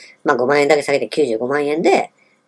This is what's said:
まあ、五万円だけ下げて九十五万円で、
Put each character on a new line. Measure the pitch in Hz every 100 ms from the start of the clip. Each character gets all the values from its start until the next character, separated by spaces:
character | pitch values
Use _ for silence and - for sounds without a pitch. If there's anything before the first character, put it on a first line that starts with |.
| - _
ま | 151
あ、 | 120
五 | 127
万 | 143
円 | 143
だ | 147
け |
下 | 143
げ | 139
て | 113
九 | - 135
十 | 110
五 | 123
万 | 147 147
円 | 156
で、 | 320 - - _ _ _